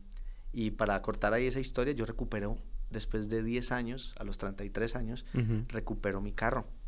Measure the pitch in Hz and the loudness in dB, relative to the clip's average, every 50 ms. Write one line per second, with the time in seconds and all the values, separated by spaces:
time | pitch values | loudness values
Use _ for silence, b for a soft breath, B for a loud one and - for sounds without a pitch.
0 | - b b b b b b b b b - 120 113 107 101 - 110 104 101 95 | -6 b b b b b b b b b -2 0 0 0 2 4 4 4 4 4
1 | - - 101 - - 104 107 120 127 127 120 135 131 - - - 123 139 147 123 | 2 0 0 2 4 4 4 4 4 4 2 0 -2 0 0 2 2 2 2 0
2 | 113 107 113 - 120 113 - 107 101 101 110 - - - - - - - - 110 | 0 -2 0 -2 -2 0 0 0 0 0 0 -2 -2 -4 -4 -2 -2 -2 -2 -2
3 | - - - 110 107 107 113 113 110 113 117 123 120 - 127 123 120 117 123 135 | -2 0 0 0 0 2 2 2 2 2 2 0 0 0 0 0 0 -2 -4 -4
4 | - - - - 107 101 101 - - 98 98 - 104 101 - 101 110 113 - 127 | -6 -6 -6 -6 -4 -4 -4 -2 -2 -4 -4 -4 -6 -4 -2 0 0 0 0 0
5 | 117 113 120 120 - - - 127 120 110 117 110 117 127 - 113 110 - 113 - | -2 -2 -2 -4 -6 -2 0 2 2 4 2 2 0 0 -2 -2 -2 -2 -2 0
6 | - 101 95 98 101 107 104 - 113 113 127 127 110 - - - - | 0 0 0 0 0 -2 0 2 2 2 2 2 -2 -4 -8 -8 -6